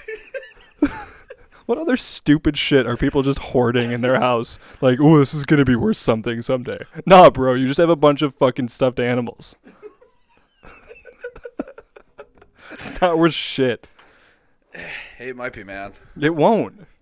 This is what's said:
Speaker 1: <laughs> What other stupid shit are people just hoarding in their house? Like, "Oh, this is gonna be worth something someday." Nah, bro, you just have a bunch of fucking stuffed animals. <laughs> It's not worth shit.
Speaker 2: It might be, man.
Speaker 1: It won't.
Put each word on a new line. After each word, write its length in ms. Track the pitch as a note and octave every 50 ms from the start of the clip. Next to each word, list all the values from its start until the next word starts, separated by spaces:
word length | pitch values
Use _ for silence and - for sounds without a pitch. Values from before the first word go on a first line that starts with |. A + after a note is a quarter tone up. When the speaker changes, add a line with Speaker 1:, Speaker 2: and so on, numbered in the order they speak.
| - - A4 - - _ - C5+ C5+ A#5+ _ _ _ _ _ _
Speaker 1:
<laughs> 60 | D4+ - - - - - - - _ - - - _ _ _ _ _
What 120 | - A#3
other 200 | D4+ E4 E4+ B3+
stupid 600 | - - - - - - D3+ C#3+ D3+ - D#3 D3
shit 300 | - - - C#3+ C3+ A#2
are 100 | A2+ A#2+
people 240 | - D3 C#3 - C#3+
just 160 | C3 C#3 C3+
hoarding 540 | - - - - B2+ B2 A#2+ A#2+ B2 A#2 A#2
in 100 | A#2+ A#2
their 180 | B2 B2+ C3 A#2
house? 380 | B2 B2+ B2 A#2 B2 - - - - - - -
Like, 160 | C#3+ B2+ B2+ A#2+
"Oh, 200 | D3 D3+ D#3+ D3
this 160 | C#3 - D#3+
is 100 | D3 C#3
gonna 200 | - D#3 C#3+ C3+
be 100 | B2+ B2
worth 220 | A2+ G#2+ - -
something 440 | - - - A2+ A2 G#2 A#2+ A#2 A#2
someday." 380 | A#2 - C3 B2+ A2+ G#2+ G2 G2 - - - D#3 -
Nah, 240 | E3 F#3 F#3 F3 C#3+
bro, 240 | - C3 B2+ C3 B2
you 140 | B2+ C3
just 100 | B2+ C#3
have 140 | - E3+ E3
a 40 | E3+
bunch 280 | C#3 D3+ D3 C#3+ C3+ D3+
of 100 | C#3 -
fucking 360 | - C#3+ B2+ - C#3+ B2 A#2
stuffed 300 | - - C3+ B2+ A#2 -
animals. 560 | A#2+ B2 B2 B2 A#2+ A2+ - - - - - _
<laughs> 1040 | _ - - _ G#4+ - - _ _ _ _ _ _ _ _ _ _ _ _ _ - - C6+ - _ - - - _ - - _ - A#4+ - - - A#4+ - - - - - - - _ _ - - _ _ - - _ _ _ _ _ _ _ - -
It's 280 | - - - - - -
not 180 | F#3 F3 E3 E3
worth 160 | E3 D#3+ C#3+
shit. 500 | - - - - - C3 B2 - - _ _ _ _ _ _ _ _ _ _ _ _ _ _ _ _ _ _ - - - - - - - - - -
Speaker 2:
It 160 | A#2+ C3 B2
might 180 | B2 B2 B2+ -
be, 100 | A#2 G2
man. 300 | G2 G2 G2 G2 G2+ - _ _ - - D#3
Speaker 1:
It 160 | D3 D#3 F3
won't. 520 | D3+ D#3 G#3 A#3 F#3 B2 F#2+ - - - - _ _